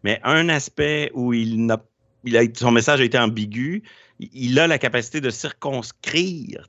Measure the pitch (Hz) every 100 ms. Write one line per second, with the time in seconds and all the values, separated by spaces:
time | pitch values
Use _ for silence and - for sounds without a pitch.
0 | 101 107 120 156 170 151 - - 147 151
1 | 151 - 123 120 113 113 113 110 _ _
2 | _ _ 123 113 120 117 120 120 - 143
3 | 123 123 113 110 104 110 135 190 214 -
4 | _ _ - 131 123 131 165 147 131 120
5 | 117 156 135 117 151 - 143 135 113 -
6 | - 156 185 170 123 -